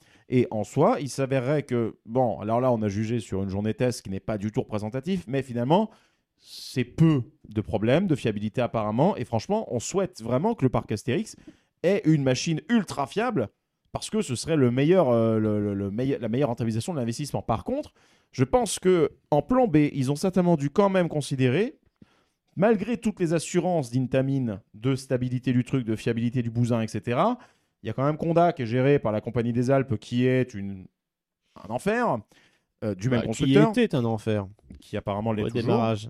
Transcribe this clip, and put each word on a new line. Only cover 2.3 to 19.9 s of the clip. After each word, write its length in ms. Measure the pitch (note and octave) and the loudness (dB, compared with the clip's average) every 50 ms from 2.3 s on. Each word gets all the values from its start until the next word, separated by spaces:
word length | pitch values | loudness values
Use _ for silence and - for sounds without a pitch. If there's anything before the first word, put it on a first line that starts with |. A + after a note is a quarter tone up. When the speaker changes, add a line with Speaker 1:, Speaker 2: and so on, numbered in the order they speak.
| F2 - | 0 -4
Speaker 1:
alors 220 | G2 G#2+ A2+ B2 | -2 -2 0 2
là, 100 | B2+ B2+ | 2 2
on 100 | A#2+ A2 | 2 2
a 60 | G#2+ G#2 | 0 -2
jugé 300 | F#2+ G#2+ A2 G#2+ B2 A#2 | -2 -2 -2 -2 -2 -4
sur 240 | - - - F#2+ | -4 -4 -6 -4
une 60 | G2 F#2+ | -4 -4
journée 260 | F#2 G2+ G#2 A2 G#2+ | -4 -2 -2 -2 -2
test 280 | - B2+ B2 A#2 - | 0 -2 -2 -2 -4
qui 80 | - G2 | -8 -10
n'est 100 | F#2+ G2 | -10 -8
pas 180 | - - A2 G2+ | -6 -6 -6 -4
du 140 | G2 G#2+ | -4 -4
tout 80 | - C3+ | -4 -4
représentatif, 640 | A2 - G#2+ G#2 G#2 G#2+ B2 C3 - F3+ G3 F3+ - | -4 -4 -6 -6 -6 -6 -8 -8 -4 -4 -4 -4 -4
mais 160 | A2 C3+ C#3 | -4 -4 -6
finalement, 480 | C3 C3 A#2 A#2+ A#2+ C3 D#3+ G#3+ A3 G#3+ - _ _ _ _ _ _ _ _ _ | -4 -4 -6 -4 0 2 2 2 2 -2 -6 _ _ _ _ _ _ _ _ _
c'est 460 | _ - - - - - - B2+ B2 | _ -20 -18 -18 -16 -8 -4 -4 -4
peu 380 | - - - E3 D#3+ D#3 C3 A#2 - _ _ - - | -4 2 4 4 6 6 2 0 -4 _ _ -20 -6
de 120 | G#2 G#2+ | -6 -6
problèmes 460 | G2+ - - G2 G#2+ A#2 C3+ E3+ G#3 | -4 -2 -2 0 2 2 2 2 2
de 80 | F#3 C#3 | 0 -2
fiabilité 460 | - - A#2 G2+ G#2 G#2 G#2+ - C3 | 0 0 -2 -2 -2 -4 -4 -2 -2
apparemment, 560 | A#2+ A2+ - A2+ G#2 G#2+ G#2+ A#2+ D3+ G3+ - | -4 -2 -2 -2 -2 0 2 2 2 2 2
et 80 | G2+ A2+ | -2 -6
franchement, 420 | - A#2 A2 - - G3+ A3+ - - B2+ | -4 -4 -4 -2 -2 -4 -4 -2 -4 -6
on 60 | A2+ | -6
souhaite 420 | - - - G3 F#3+ - - - | -6 -4 -2 -2 -2 -2 -6 -10
vraiment 320 | A2 A2+ A#2+ B2+ F3 A3+ A#3 | -6 -2 -2 0 0 0 0
que 100 | - D3 | 2 0
le 40 | - | 2
parc 220 | - A#2 - - | 2 0 -2 -4
Astérix 420 | A2+ G2+ - A#2 B2 F3+ A3 - - - - - - _ _ _ _ _ | -6 -4 -2 -4 -4 -4 -4 -8 -12 -20 -20 -20 -20 _ _ _ _ _
ait 180 | - F3 G3+ - - | 0 2 2 2 4
une 180 | D#3 D#3+ D3 | 4 4 4
machine 380 | C3+ C3 B2+ - - E3+ D#3+ D3+ - - | 4 2 0 0 0 -2 -4 -4 -2 0
ultra 400 | A#3+ A3+ F3+ - - C#3+ C#3 - | 0 0 0 -2 -4 -6 -6 -4
fiable, 400 | - G3 A#3 B3+ A3 C3+ G#2 - - _ _ _ _ _ _ _ | -2 -2 -2 0 0 -2 -2 -4 -8 _ _ _ _ _ _ _
parce 180 | - - - - | -10 -10 -8 -4
que 140 | - A3 | -2 -2
ce 140 | G3 - B2 | -2 -2 -4
serait 200 | - - D3+ E3 | -4 -2 0 4
le 140 | D3+ B2+ A#2+ | 4 4 4
meilleur, 380 | A#2+ C3 C#3+ D#3 F#3 F#3+ D#3+ B2 | 4 4 4 6 6 6 6 6
euh, 320 | A#2+ A2+ A2+ A2+ A2 A2 | 4 4 4 4 4 2
le, 180 | G#2+ G#2+ G#2+ G#2+ | 2 2 2 0
le, 140 | G#2 G#2 G2 | 0 0 -2
le 160 | G2 G2+ G2 | -2 -4 -4
meille-, 260 | G2+ A2+ C3 C3+ C#3 - | -4 -2 -2 -2 -2 -2
la 80 | A#2+ G#2+ | -2 -2
meilleure 220 | A2 C3 D3 A#2 | 0 0 0 0
rentabilisation 440 | A#2+ - A#2+ A#2 G#2+ A2+ - - F3 | 0 -2 -2 -2 -2 -2 -4 -4 -4
de 60 | C#3 | -4
l'investissement. 420 | A#2 A2+ A2+ - D3 B2+ - G#2+ | -4 -4 -4 -6 -6 -6 -6 -6
Par 220 | - - A2+ - - | -2 -2 -4 -2 -2
contre, 280 | - B3+ D4 - - _ _ _ _ _ _ _ _ | -4 -4 -4 -6 -8 _ _ _ _ _ _ _ _
je 120 | - - C3+ | -2 -2 0
pense 340 | - - B3 A#3 F#3 - - | 2 2 0 0 0 -4 0
que 320 | - F#3 F#3 E3+ D3 - - _ _ _ | 2 2 4 4 2 0 -2 _ _ _
en 120 | D3+ D3 | 0 0
plan 240 | - - B3+ B3+ B3+ | 2 2 2 2 4
B, 100 | G3+ D3 D3+ D3 C#3+ | 4 4 4 4 2